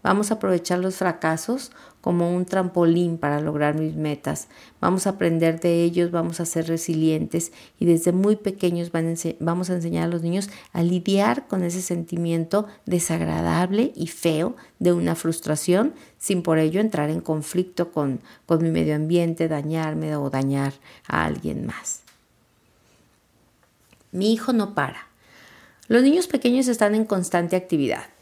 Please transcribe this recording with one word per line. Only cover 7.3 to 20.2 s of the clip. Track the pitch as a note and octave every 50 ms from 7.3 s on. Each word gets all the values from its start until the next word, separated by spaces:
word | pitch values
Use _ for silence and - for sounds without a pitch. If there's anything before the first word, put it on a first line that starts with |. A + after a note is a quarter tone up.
| - E3+ E3 - - - - - _ _
y | E3+
desde | F3 E3+ E3 E3+ F3
muy | F3 F#3 G3 G#3 G#3+
pequeños | G#3 - G3+ F#3+ G3 - F3 F3 E3+ E3+ E3+
van | - E3 E3
a | E3
ense-, | E3 E3 - E3 - -
vamos | E3 E3 E3+ F3+ F#3 F3+
a | F#3
enseñar | F3 E3 E3+ E3+ E3 E3
a |
los | E3+ F3 E3+
niños | E3 E3+ F3 G3 G3+ G3+ - - - - -
a | F3 E3+
lidiar | F3 F3+ F3+ E3+ - G3 G3 G3+ A3+ B3 C#4 -
con | - - F#3+ F3+
ese | E3+ F3 F#3
sentimiento | F3+ - F3+ E3+ E3 E3 E3+ E3+ E3+ E3 E3 E3 E3 E3 - G#3 G#3 G#3 - - _
desagradable | - F3 F3 E3+ - E3 E3 E3 D#3+ D#3 D#3+ E3 E3+ D#3+ E3 F3+ F3+ G3 G#3 B3 D4 -
y | - E3+
feo | E3 - - - E3+ D#3+ D3+ E3+ A#3 B3 - - - _
de | _ F3+ F3 F3
una | F3 E3+ E3+ E3
frustración | E3 - E3 E3 - - - D3+ - - - F3 G3 A#3 D#4 - - - - _ _
sin | - - G3+ F3+ E3+
por | E3+ D#3+ D#3+
ello | D#3+ D#3 D#3+ F#3+
entrar | A3 A3 G#3 - D3 D3
en | D#3 E3+
conflicto | E3 - D#3 D#3 D3+ - - F3 F3+ F3+ - - F3 E3+
con, | - D#3 D3 C#3 C3 - - - - - _
con | - E3 D#3+
mi | E3+ E3
medio | D#3+ E3 D#3+ D3+ D3+
ambiente, | D3+ D#3 D#3 F3 F3 E3+ E3+ E3 - E3
dañarme | D#3+ D#3+ C#3+ C#3+ D3+ D#3+ D#3+ D#3+ D#3 D#3 D#3 D#3 D#3 D3+
o | D3